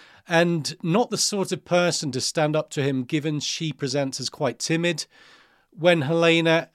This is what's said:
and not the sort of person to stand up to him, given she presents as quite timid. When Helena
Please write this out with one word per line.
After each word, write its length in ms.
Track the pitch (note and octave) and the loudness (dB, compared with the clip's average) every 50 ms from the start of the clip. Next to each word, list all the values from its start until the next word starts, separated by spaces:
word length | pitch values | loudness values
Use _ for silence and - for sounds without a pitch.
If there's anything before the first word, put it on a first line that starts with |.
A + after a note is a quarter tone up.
| - - - - _ | -20 -20 -20 -20 _
and 480 | - E3+ E3 E3+ E3+ E3+ E3 C3 - - - - | 0 2 4 4 4 2 0 -2 -6 -8 -6 -2
not 260 | E3+ E3 A3 A#3+ - | 0 2 2 0 0
the 80 | G#3+ | -2
sort 340 | - - - G#3 G3+ F#3 - | -2 -2 -2 -2 -2 -4 -4
of 140 | F#3 D#3 - | -6 -8 -4
person 460 | - F3 F3+ F3 F3 D#3 - E3+ C#3+ | 0 0 2 2 2 0 -2 -4 -4
to 100 | B2 C3 | -4 -4
stand 340 | - - - E3+ D3+ D3+ D3+ | -4 -2 0 0 0 2 0
up 120 | D#3 D3+ - | 0 -2 -4
to 140 | - D3+ C3+ | -4 -2 -2
him, 220 | C#3 C#3 C3 B2 | 0 0 -2 -2
given 340 | A#2+ E3 D3+ C#3 D#3+ D3+ D3 | -2 -2 -2 -2 -2 -4 -4
she 320 | - - - - E3 D#3 | -4 -6 -6 -4 -4 -6
presents 480 | D3 - D3 C3 B2+ C#3+ C#3 C3+ C3 - | -4 -4 -4 -2 -2 -2 -2 -2 -4 -6
as 100 | B2+ - | -8 -8
quite 300 | - - D3+ C#3+ - - | -4 -2 -2 -2 -2 -4
timid. 460 | - - D#3+ E3 E3+ F3 E3+ D3+ - - _ - - - - - _ _ _ _ _ _ | -4 -2 0 0 0 0 -2 -4 -6 -12 _ -20 -20 -20 -20 -20 _ _ _ _ _ _
When 300 | _ F#3+ D3+ F3 F3 E3 | _ 0 4 4 4 4
Helena 680 | C3+ C#3 E3 E3 E3+ E3 E3 E3 E3 E3 D#3+ E3 D#3+ - | 2 0 2 4 4 4 4 4 4 4 4 2 2 -2